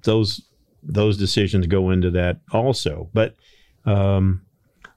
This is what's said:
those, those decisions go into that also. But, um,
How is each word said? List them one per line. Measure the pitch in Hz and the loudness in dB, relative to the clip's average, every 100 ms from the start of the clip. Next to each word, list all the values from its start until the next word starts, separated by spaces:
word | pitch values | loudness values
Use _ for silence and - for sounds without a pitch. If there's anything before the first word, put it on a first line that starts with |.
those, | - 110 101 - - _ _ _ | 0 0 0 -4 -14 _ _ _
those | - 104 107 101 | -6 0 0 0
decisions | 95 - 95 98 85 | 0 0 0 0 0
go | 95 92 | 0 2
into | 92 90 | 2 0
that | 90 87 80 - | 0 -2 -4 -4
also. | 107 131 123 - 78 85 | -2 -2 -2 -4 -8 -4
But, | 113 - - _ _ _ _ | -2 -2 -4 _ _ _ _
um, | - 101 98 98 95 92 - _ _ _ - | -2 0 2 2 2 0 -6 _ _ _ -20